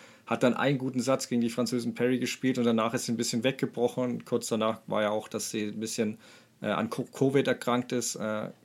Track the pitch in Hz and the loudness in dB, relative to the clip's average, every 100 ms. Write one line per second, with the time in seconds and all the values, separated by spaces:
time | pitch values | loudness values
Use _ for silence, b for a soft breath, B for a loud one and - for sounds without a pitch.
0 | B B - 117 127 - 131 139 131 127 | B B -4 2 4 4 2 2 0 -2
1 | 120 131 - 120 117 117 120 127 117 107 | 2 0 2 0 0 0 -2 0 -2 0
2 | 123 127 120 - 131 127 117 113 110 123 | 0 2 -2 0 0 2 4 4 2 0
3 | - 113 120 120 127 135 135 - 120 - | -2 -2 0 0 0 0 -2 2 0 2
4 | 123 120 - 120 - 110 110 110 - 107 | -2 -4 -2 -2 0 0 0 -2 -2 0
5 | 104 107 - 107 - 113 104 107 110 - | 2 0 -4 -6 -4 -4 -4 -4 -6 0
6 | 107 110 B B B B 107 95 113 - | -2 -2 B B B B -2 0 -2 -4
7 | 123 - 135 135 131 123 - 123 123 123 | -6 2 4 4 2 0 2 0 0 -2
8 | - - 107 107 - - | -2 -4 -4 -4 -6 -12